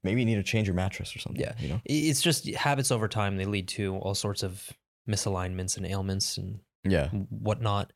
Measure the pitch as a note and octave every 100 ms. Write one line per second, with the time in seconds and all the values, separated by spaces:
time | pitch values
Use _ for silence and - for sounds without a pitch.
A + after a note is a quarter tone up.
0 | F#2+ A2+ A2+ G#2+ F#2+ A2+ G#2 F2+ F#2+ -
1 | F#2+ - - - C#3 A#2 - F#2+ - D3+
2 | D#3 C#3 E3+ C#3+ - A2+ D3 C#3 C3 A#2+
3 | G#2+ A2+ G2+ G2 F#2+ G#2 F#2 - G2 F#2+
4 | G2 G2+ G#2 G2+ G2 F#2 - - _ _
5 | - G#2 - F#2+ F2+ F#2 F#2 - F2+ G2
6 | F#2+ F#2+ - - F#2 G#2 _ _ F#2+ F2+
7 | C#2+ G2+ F#2+ G#2+ G#2+ G#2 A2+ G2+ G2